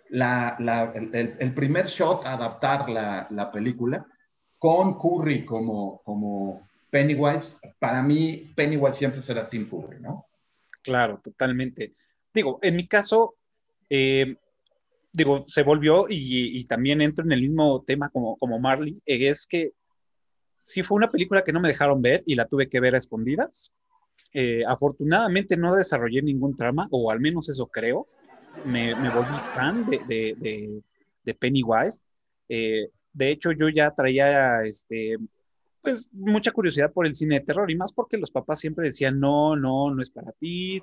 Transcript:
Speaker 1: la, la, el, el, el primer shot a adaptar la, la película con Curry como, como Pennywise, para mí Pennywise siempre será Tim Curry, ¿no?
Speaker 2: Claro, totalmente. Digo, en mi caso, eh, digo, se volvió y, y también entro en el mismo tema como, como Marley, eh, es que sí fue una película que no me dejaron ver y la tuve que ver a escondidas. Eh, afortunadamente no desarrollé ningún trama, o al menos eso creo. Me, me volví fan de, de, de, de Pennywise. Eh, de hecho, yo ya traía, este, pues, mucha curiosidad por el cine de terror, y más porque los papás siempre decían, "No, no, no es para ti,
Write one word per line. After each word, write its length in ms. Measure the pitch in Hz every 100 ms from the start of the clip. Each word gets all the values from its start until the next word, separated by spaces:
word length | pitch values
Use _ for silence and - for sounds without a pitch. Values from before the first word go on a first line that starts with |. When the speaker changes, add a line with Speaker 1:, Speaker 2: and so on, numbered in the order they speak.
| -
Speaker 1:
la, 460 | 127 123 123 120 117
la, 340 | 117 117 113 110
el, 180 | 110
el, 220 | 117 117 -
el 160 | 127
primer 340 | 127 139 170 185
shot 380 | - 165 185 131
a 80 |
adaptar 560 | 127 - - 139 139 120
la, 380 | 113 104 95 -
la 220 | 104 101
película 560 | 104 120 120 120 175 - _ _ _ _ -
con 400 | 160 175 190 -
Curry 480 | 349 349 151 123 104
como, 560 | 113 113 107 98 -
como 680 | - 104 104 101 98 95 - _ -
Pennywise, 680 | 139 147 139 147 165 - - - -
para 240 | 123 127
mí 500 | 139 151 160 147 - -
Pennywise 420 | 147 151 139 131
siempre 240 | 135 127
será 280 | - 113 110
Tim 200 | 113 104
Curry, 300 | 87 - -
¿no? 240 | - 196 - _ _ _ _ -
Speaker 2:
Claro, 380 | - 127 113 101
totalmente. 720 | 110 - 127 127 127 - 107 _ _ _ _
Digo, 240 | 220 143 131
en 160 | 190 170
mi 100 | 175
caso, 480 | 208 202 220 226 _ _ _ _ _ -
eh, 480 | 139 135 135 135 - _ _ _ _ _ _ _
digo, 340 | 160 143 139 -
se 140 | -
volvió 420 | 143 151 151 170 202
y, 500 | 180 131 127 120 127
y 60 |
también 380 | 123 117 135 147
entro 240 | 151 151 165
en 80 |
el 80 | 127
mismo 420 | 135 156 151 131
tema 260 | - 143 143
como, 280 | 131 117 -
como 220 | 123 113
Marley, 380 | 131 135 151 196 -
eh, 220 | 123 139
es 180 | - -
que 280 | 170 156 - _ _ _ _ _ _ _ _
sí 200 | - 190
fue 120 | 175 208
una 160 | 233
película 320 | - 180 196
que 80 | 190
no 80 | 160
me 80 | 170
dejaron 340 | - 143 139
ver 220 | 123 143 -
y 100 | 123
la 100 | 113
tuve 240 | 139 131
que 100 | 127
ver 160 | 127 127
a 20 |
escondidas. 760 | - 110 113 160 302 - - _ _ _ _ _ _
Eh, 300 | 139 123 117 117
afortunadamente 920 | 131 143 - 143 185 220 185 196 170
no 180 | 170 190
desarrollé 460 | 185 135 117 127
ningún 340 | 147 135 139 131
trama, 320 | 120 147 202
o 200 | 127 113
al 80 | 110
menos 300 | 147 170 156
eso 180 | 131 117
creo. 400 | 113 113 156 302 _ _ - - - 135
Me, 300 | 120 117 117
me 140 | 127
volví 260 | 117 123 143 -
fan 320 | 127 139 226 214
de, 140 | 139
de, 360 | - 113 110 110
de, 480 | 110 107 107 107 _ _ _ _
de 100 | - -
Pennywise. 640 | 123 139 117 113 175 - _ _ _ _ -
Eh, 400 | 117 113 110 104 _ _
de 160 | 139 135
hecho, 220 | 151 170
yo 180 | 151 156
ya 220 | 151 151
traía, 720 | 151 131 131 139 143 131 117
este, 520 | 110 104 - 113 110 110 110 _ _ _ _ _
pues, 280 | 285 233 -
mucha 400 | 196 196 214 220
curiosidad 400 | - 175 139 147
por 140 | 180 160
el 80 |
cine 220 | 131 151 143
de 100 | 143
terror, 240 | 156 196
y 60 | 165
más 180 | 196
porque 240 | - 226 220
los 140 | 160
papás 280 | 131 139 151
siempre 260 | 156 160 156
decían, 340 | 131 135 139
"No, 360 | 139 147 151 151
no, 380 | 131 135 143
no 80 | 135
es 80 | 127
para 220 | - -
ti, 500 | - 165 175 185 190